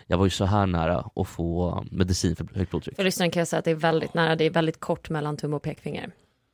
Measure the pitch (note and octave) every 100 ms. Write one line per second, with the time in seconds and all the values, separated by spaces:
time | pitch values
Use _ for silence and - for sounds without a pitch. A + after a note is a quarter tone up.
0 | - F2 G2 - G2 G#2 G2 F2 E2 F2
1 | - - F#2 - E2 E2+ F2+ G2 - -
2 | F#2 F#2 F#2 E2+ D#2+ - F2+ E2+ - -
3 | F#3+ - F3 E3+ E3 D#3+ E3 D#3+ E3 D#3+
4 | D3 E3+ E3 D#3+ D#3+ E3+ D#3+ E3 - E3
5 | - D#3 D3 D3 D3 D3 D3+ D3+ - D3
6 | - - _ _ _